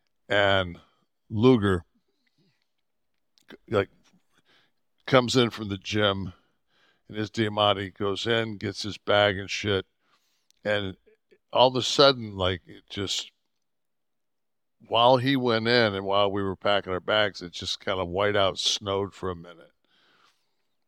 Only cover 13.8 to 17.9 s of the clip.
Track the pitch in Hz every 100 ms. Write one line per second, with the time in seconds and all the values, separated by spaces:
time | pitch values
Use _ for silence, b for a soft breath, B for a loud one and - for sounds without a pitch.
13.8 | _ _ _ _ _ _ _ _ _ _
14.8 | - 110 120 131 131 135 123 113 113 120
15.8 | 110 98 98 98 101 101 98 92 104 101
16.8 | 92 90 95 107 104 - 87 - 95 -
17.8 | -